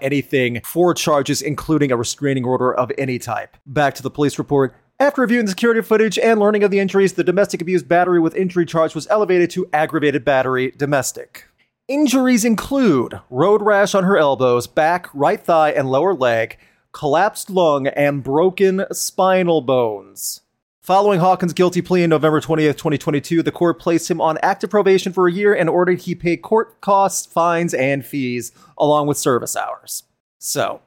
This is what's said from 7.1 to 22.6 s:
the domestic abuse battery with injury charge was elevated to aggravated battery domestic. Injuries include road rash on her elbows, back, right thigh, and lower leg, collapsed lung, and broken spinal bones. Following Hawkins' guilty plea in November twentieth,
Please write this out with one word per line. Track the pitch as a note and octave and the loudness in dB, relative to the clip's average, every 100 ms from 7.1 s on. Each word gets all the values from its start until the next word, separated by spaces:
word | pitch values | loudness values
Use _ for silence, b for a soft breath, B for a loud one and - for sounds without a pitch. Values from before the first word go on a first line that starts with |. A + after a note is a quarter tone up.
the | F3+ | 0
domestic | E3+ F3 F#3+ F3 | 0 2 0 -2
abuse | F3 F3+ | -2 -2
battery | C3 F3 F3+ F3 | 0 0 2 2
with | D#3+ E3 | 0 -2
injury | F#3 F3+ E3+ | -2 -2 -2
charge | E3 D#3+ | 0 -2
was | D#3+ - | -2 -2
elevated | G#3+ F#3+ F3+ E3+ | 0 2 2 2
to | F3+ F#3 | -2 -2
aggravated | D3+ D#3 D#3 C#3+ C3+ C3+ | -2 0 0 0 0 0
battery | C3+ C3 B2+ C3 - | 0 2 -2 -2 -4
domestic. | C#3+ C#3+ B2 - B2+ - - _ _ _ - | -2 0 -2 -10 -16 -20 -20 _ _ _ -4
Injuries | C#4+ D4 C4 B3+ A#3+ | 0 2 2 2 2
include | A#3 G#3 - C#4 A#3 C3+ - G2 - | 2 -2 -2 0 2 2 0 -8 -8
road | B2+ F3+ G#3 | 0 2 2
rash | G#3 G3+ G3+ G3+ | 2 2 2 2
on | |
her | F#3 F#3+ | 2 2
elbows, | D3 B2+ B2+ B2 - | 2 2 2 2 0
back, | - D#3 F3 - | 0 0 0 -6
right | C#3 D3 G#3 | -2 0 0
thigh, | - D#3+ D3+ | 0 2 2
and | C#3+ C3 | 0 0
lower | C3 F#3 | 0 0
leg, | D#3+ B2+ A2+ A2+ - b b b | 0 0 0 -2 -8 b b b
collapsed | - D3+ D3+ G#3 - - | -8 -2 0 0 -4 -4
lung, | F#3 E3 C#3+ C3+ | 0 2 2 -2
and | - C#3+ C#3+ | 0 -2 -2
broken | B2+ C#3+ F#3 F3+ F#3+ F#3+ - | -2 0 0 2 0 0 -4
spinal | - - - F#3 F#3 F3 D#3+ | -6 -6 0 2 2 2 0
bones. | B2 B2+ A#2 G2+ G2 - - - _ _ _ _ | 2 0 0 -4 -12 -14 -12 -12 _ _ _ _
Following | - F#3+ G#3 F#3+ | 0 2 4 2
Hawkins' | F#3 F3+ F3+ | 2 2 -2
guilty | - F3+ F3 | 0 0 0
plea | E3+ F3+ | 0 0
in | E3+ | 2
November | D3+ D#3 D3+ | 2 2 0
twentieth, | - D#3 | 0 0